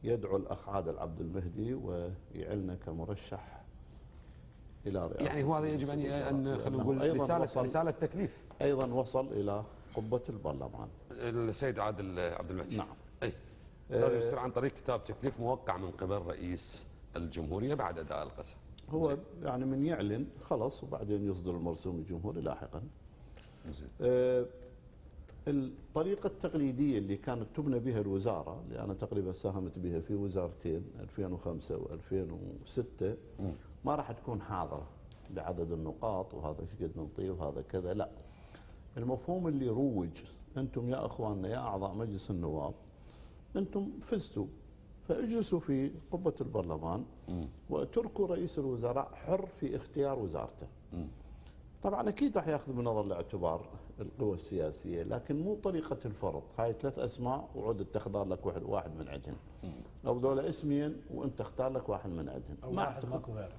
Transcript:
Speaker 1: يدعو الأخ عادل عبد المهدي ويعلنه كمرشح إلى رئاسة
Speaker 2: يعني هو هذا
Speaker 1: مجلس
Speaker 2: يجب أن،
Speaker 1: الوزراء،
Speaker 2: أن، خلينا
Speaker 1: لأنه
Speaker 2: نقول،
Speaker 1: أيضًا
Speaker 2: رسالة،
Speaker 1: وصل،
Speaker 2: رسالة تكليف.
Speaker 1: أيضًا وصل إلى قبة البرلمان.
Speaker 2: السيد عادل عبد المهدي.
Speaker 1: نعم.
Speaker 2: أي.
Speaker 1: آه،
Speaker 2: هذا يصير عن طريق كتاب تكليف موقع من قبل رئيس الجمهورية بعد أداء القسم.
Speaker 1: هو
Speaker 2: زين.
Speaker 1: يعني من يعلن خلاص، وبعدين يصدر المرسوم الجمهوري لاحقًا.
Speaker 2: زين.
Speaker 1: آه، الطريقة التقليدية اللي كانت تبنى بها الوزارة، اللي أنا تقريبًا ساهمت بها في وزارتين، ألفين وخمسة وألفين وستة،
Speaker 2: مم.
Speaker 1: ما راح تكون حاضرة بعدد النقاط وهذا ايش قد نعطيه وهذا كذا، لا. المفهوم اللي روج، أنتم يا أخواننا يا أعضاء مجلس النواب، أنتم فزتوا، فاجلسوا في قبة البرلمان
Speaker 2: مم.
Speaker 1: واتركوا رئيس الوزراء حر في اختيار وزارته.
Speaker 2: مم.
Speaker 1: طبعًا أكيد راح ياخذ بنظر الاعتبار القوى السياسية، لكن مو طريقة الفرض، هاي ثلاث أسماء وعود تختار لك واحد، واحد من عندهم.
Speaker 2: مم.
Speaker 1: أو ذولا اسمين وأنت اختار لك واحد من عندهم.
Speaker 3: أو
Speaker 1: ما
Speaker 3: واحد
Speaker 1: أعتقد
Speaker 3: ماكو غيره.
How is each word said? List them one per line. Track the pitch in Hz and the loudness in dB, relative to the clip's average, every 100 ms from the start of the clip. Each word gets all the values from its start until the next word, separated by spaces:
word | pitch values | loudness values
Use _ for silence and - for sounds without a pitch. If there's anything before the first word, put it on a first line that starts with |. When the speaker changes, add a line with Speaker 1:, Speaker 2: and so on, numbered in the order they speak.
Speaker 1:
يدعو | - 117 104 98 | 2 2 4 2
الأخ | 92 101 - | 2 -4 -2
عادل | 98 82 78 | 0 0 -2
عبد | 85 80 | -2 -2
المهدي | 82 92 90 85 110 | -2 -2 -2 -2 -2
ويعلنه | 131 - 87 85 92 - 82 82 104 95 87 | -2 -2 -2 -2 -6 -8 -8 -2 0 0 -4
كمرشح | - 82 82 98 - 98 - - - - - - - - - - - - - - - | -4 -4 -4 -4 -6 -10 -10 -14 -16 -16 -16 -16 -16 -16 -16 -16 -16 -16 -18 -6 -2
إلى | 95 85 | 0 0
رئاسة | - - | 2 2
Speaker 2:
يعني | 147 | 4
هو | 139 160 | 4 4
هذا | 156 | 4
Speaker 1:
مجلس | 151 | 2
Speaker 2:
يجب | 139 | 0
أن، | 143 | 0
Speaker 1:
الوزراء، | 143 143 135 | 2 2 2
Speaker 2:
أن، | 139 | 2
خلينا | 135 135 | 2 2
Speaker 1:
لأنه | - 131 | 2 2
Speaker 2:
نقول، | 131 135 | 4 6
Speaker 1:
أيضًا | 143 156 | 6 6
Speaker 2:
رسالة، | 139 170 | 6 6
Speaker 1:
وصل، | 175 - | 4 4
Speaker 2:
رسالة | 127 160 165 | 4 4 4
تكليف. | - 160 180 196 - - - | 4 0 2 0 -2 -16 2
Speaker 1:
أيضًا | 143 139 131 | 4 6 4
وصل | 123 127 131 131 | 4 4 4 2
إلى | 104 101 101 107 - - - | 2 2 2 -2 -10 -6 -4
قبة | 110 123 123 | 2 2 0
البرلمان. | 113 78 69 65 - - - - | -4 -2 -2 -2 -4 -8 -10 -12
Speaker 2:
السيد | 120 120 117 113 107 139 110 | -4 0 2 2 2 0 2
عادل | 104 101 95 90 | 2 2 -2 2
عبد | 87 85 85 | 0 0 -2
المهدي. | 90 80 110 | -2 0 -2
Speaker 1:
نعم. | - - - - | -2 -6 -16 -4
Speaker 2:
أي. | 117 - - - - - - | -4 -4 -10 -16 -18 -18 0
Speaker 1:
آه، | 120 117 | 6 6
Speaker 2:
هذا | 123 | 6
يصير | 117 135 | 4 2
عن | 127 | 0
طريق | 123 131 | 2 2
كتاب | - - 120 | 0 0 0
تكليف | - 104 135 - | 0 -2 -2 0
موقع | 117 127 - 92 | 0 0 0 0
من | 92 | -2
قبل | 87 92 101 | -4 0 0
رئيس | 85 - 90 90 - - - - - - | -2 -4 -2 -4 -4 -10 -12 -16 -10 -6
الجمهورية | 85 85 78 92 123 | -4 -2 -2 0 0
بعد | 143 98 85 | 2 0 -2
أداء | 76 71 | -2 -2
القسم. | 73 - - - - - - | -4 -6 -12 -12 -16 -16 -2
Speaker 1:
هو | 156 160 | 2 4
Speaker 2:
زين. | 139 - 170 | 4 -2 -4
Speaker 1:
يعني | 170 127 131 | 0 2 2
من | 135 147 | 4 4
يعلن | 165 101 107 143 - | 4 2 2 0 -6
خلاص، | - 139 117 - | 0 2 2 -2
وبعدين | 135 - 107 104 101 | -6 -4 0 2 2
يصدر | 92 90 | 0 0
المرسوم | 87 85 80 95 87 | 0 0 -2 -2 -4
الجمهوري | 80 87 92 165 | -2 -2 -2 -2
لاحقًا. | - 67 - - 113 - - - - - - - 80 | -2 -2 -4 -6 -8 -12 -18 -18 -18 -16 -18 -14 -12
Speaker 2:
زين. | 73 71 - | -10 -10 2
Speaker 1:
آه، | 123 123 127 127 123 - - - - - - - - - - | 6 8 8 6 4 -4 -16 -16 -18 -18 -18 -16 -14 -6 2
الطريقة | 143 131 - - - 170 202 196 | 2 2 -4 -2 2 4 2 0
التقليدية | 196 175 160 143 123 147 117 | 0 0 4 4 6 6 6
اللي | 98 98 | 4 0
كانت | - 120 107 - | 0 0 -2 0
تبنى | 147 123 | 4 4
بها | 120 113 | 4 4
الوزارة، | 101 98 98 92 - 87 87 | 4 4 4 2 0 -6 -6
اللي | 113 | -4
أنا | 107 | -2
تقريبًا | 95 98 101 92 | -2 0 2 2
ساهمت | 92 104 95 92 85 | 2 0 0 -2 -2
بها | 90 85 | 0 0
في | 82 101 | 0 0
وزارتين، | 101 92 87 - 87 80 - - | 2 2 0 0 0 0 -2 -8
ألفين | 98 - 95 | -8 -2 -2
وخمسة | 87 - 82 - 82 | -2 -2 -4 -2 -2
وألفين | 82 80 - 95 90 87 90 - | -2 -6 0 0 0 -4 -6 -8
وستة، | - - 120 - 95 - - - | -6 -2 -2 0 0 0 -6 -4
Speaker 2:
مم. | 95 76 - - 135 | -4 -4 -10 -6 0
Speaker 1:
ما | 147 | 0
راح | 131 | 0
تكون | 117 - 113 | -6 -4 -4
حاضرة | - 98 82 73 76 - - - - | -2 -2 0 -2 -8 -14 -18 -16 -8
بعدد | 92 80 87 82 | -6 -2 -2 0
النقاط | 82 78 78 113 98 95 | 0 -2 -2 0 0 -2
وهذا | - 76 76 | -4 -4 -4
ايش | 82 101 | -6 -4
قد | 82 80 | -4 -4
نعطيه | 78 - 95 | -6 -4 -2
وهذا | 90 76 71 | 0 -2 -2
كذا، | - 95 90 | -2 -2 0
لا. | 98 - - - - - - - - - - | 0 -2 -4 -16 -16 -18 -18 -16 -16 -12 -4
المفهوم | 120 127 - 180 170 | 0 0 0 0 2
اللي | 143 127 | 4 4
روج، | 110 139 107 87 80 - - - - | 4 4 4 0 -2 -14 -16 -8 -4
أنتم | 131 - 120 | -2 0 0
يا | 131 113 | 2 0
أخواننا | - 110 101 101 | 0 0 0 0
يا | 117 | 0
أعضاء | 123 98 98 | 0 0 0
مجلس | 98 113 98 - | 0 -2 -2 -2
النواب، | 92 85 76 73 - - - - - - - - - | 0 2 0 -2 -4 -12 -18 -18 -16 -16 -18 -6 -2
أنتم | 196 202 196 - | 0 0 -2 -4
فزتوا، | - 214 - - 98 - - - - - - | -2 -2 0 -2 -2 -4 -16 -18 -18 -18 -2
فاجلسوا | - 233 233 214 175 | 0 2 2 4 2
في | - 139 135 - - | 4 2 2 -2 -4
قبة | 170 180 - | 0 2 2
البرلمان | - 107 87 78 82 87 - - - | 0 2 2 0 0 0 -2 -10 -4
Speaker 2:
مم. | 90 76 - - | -2 -2 -6 -2
Speaker 1:
واتركوا | - 143 - 226 - 190 | 0 2 2 0 2 2
رئيس | 180 175 - | 2 0 0
الوزراء | 135 123 117 123 139 | 0 2 2 2 0
حر | - - 190 190 | -4 0 0 0
في | - 139 120 | -4 -2 -2
اختيار | - - 139 135 | -4 0 2 2
وزارته. | 101 78 57 - 64 - - | 0 -2 -4 -8 -14 -14 -10
Speaker 2:
مم. | 87 73 - - - - - - - | -6 -6 -8 -14 -14 -14 -16 -18 -2
Speaker 1:
طبعًا | 196 190 214 | 0 2 2
أكيد | 202 285 208 | 4 4 4
راح | 160 | 4
ياخذ | 147 143 | 0 2
بنظر | 123 120 110 | 2 4 4
الاعتبار | 98 90 85 101 87 82 - - - - | 4 2 0 2 2 2 -2 -10 -12 -8
القوى | 101 - 113 | -8 2 2
السياسية، | 87 - 95 78 78 - 85 | 2 0 0 2 0 -4 -2
لكن | 82 120 - 143 | 0 -2 0 0
مو | 175 208 | 2 2
طريقة | 208 175 156 - 123 | 2 0 0 -2 -2
الفرض، | 101 95 73 - - | 0 0 0 -4 0
هاي | 117 113 | 2 4
ثلاث | 139 - | 0 0
أسماء | 123 - 123 135 - 135 | -2 0 0 0 -2 -4
وعود | 107 110 98 | 0 0 2
تختار | 107 - 101 98 | 0 2 0 2
لك | 90 95 | 2 0
واحد، | 85 | -2
واحد | - 101 82 78 | 0 0 0 -6
من | 71 | -6
عندهم. | 69 69 69 - - | -6 -6 -10 -10 -10
Speaker 2:
مم. | 95 65 60 - 127 | -10 -8 -12 -4 2
Speaker 1:
أو | 123 | 4
ذولا | 131 135 156 | 6 6 2
اسمين | 160 151 143 147 156 - | 0 4 4 4 -2 -6
وأنت | 127 135 - | -2 -2 -2
اختار | - - 127 | -4 2 2
لك | 131 - | 2 0
واحد | 101 98 | 0 0
من | 85 71 | -2 -2
عندهم. | 65 - 76 | -4 -6 -8
Speaker 3:
أو | 127 | -2
Speaker 1:
ما | 123 | 0
Speaker 3:
واحد | - | 0
Speaker 1:
أعتقد | - 120 | 0 -2
Speaker 3:
ماكو | 127 - | -2 -2
غيره. | 110 95 | -4 -6